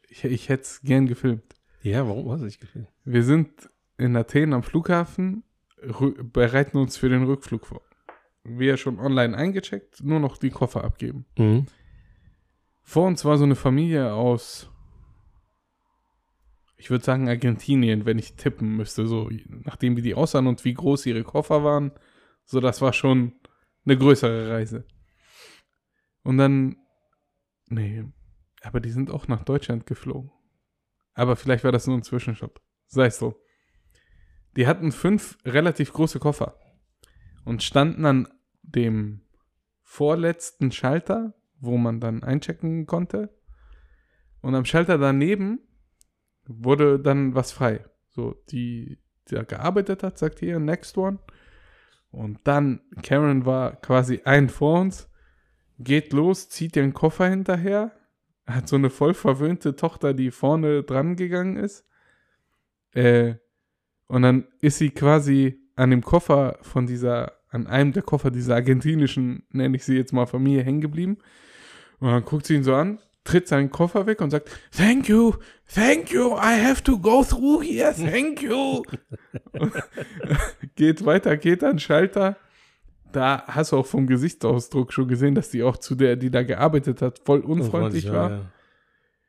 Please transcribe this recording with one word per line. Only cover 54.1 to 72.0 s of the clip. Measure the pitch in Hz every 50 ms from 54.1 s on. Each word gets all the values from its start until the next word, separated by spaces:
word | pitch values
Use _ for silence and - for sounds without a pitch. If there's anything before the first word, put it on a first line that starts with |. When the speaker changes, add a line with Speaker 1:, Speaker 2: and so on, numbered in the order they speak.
| 123 - -
Speaker 1:
ein | 131 139 143 139 120
vor | - - 143 147 165 175
uns, | 190 190 185 - - - _ _ _ _ _ _ _ _ _ _ _ _ _ -
geht | 123 127 143 156 151 -
los, | 135 143 156 185 190 185 - -
zieht | - - 160 165 -
ihren | 147 139 135 135
Koffer | - - 160 - - 185 185
hinterher, | 190 190 185 190 185 170 175 196 202 208 214 226 - _ _ _ _ _ _ _ _ _ _
hat | - 120 127 - -
so | 143
eine | 135 139 127
voll | - - 147 160 185
verwöhnte | - - 175 131 135 147 160 180 175 - 151 131
Tochter, | - - 160 - - - 143 139
die | 131 131 127
vorne | - - - 139 156 160 156 151 147 143 143
dran | 143 127 135 147 170 180
gegangen | 175 185 175 180 180 180 190 190
ist. | 214 202 202 - - _ _ _ _ _ _ _ _ _ _ _ _ _ _ _ _ _ _ _ _ _ _
Äh, | - 127 123 120 120 120 117 117 113 113 _ _ _ _ _ _ _ _ _ _ _ _ _
und | - 127 123
dann | 127 127 127 131 - - _ _
ist | - 147 - -
sie | 160 143
quasi | - - 139 143 151 156 143 143 139 139 135 131 131 - _ _ _
an | 131 131 127
dem | 127 123
Koffer | 117 - 165 175 - - 147 143 135 127 - -
von | - - - 135 123
dieser, | 123 123 120 123 120 120 120 123 - - _ _ _
an | - 120 117
einem | - 123 135 143 143
der | 135 202 -
Koffer | - 151 139 - 135
dieser | 123 123 123 120 117
argentinischen, | 123 123 135 131 127 123 151 160 156 143 127 - 135 127 123 123 - - _
nenne | - 131 131 131 131
ich | 127 -
sie | 131 131
jetzt | 131 127 -
mal, | 135 123 123
Familie | - - 127 135 139 139 135
hängen | 123 135 139 151
geblieben. | 151 151 151 165 180 190 208 - _ _ _ _ - - - - - - - - - _ _
Und | _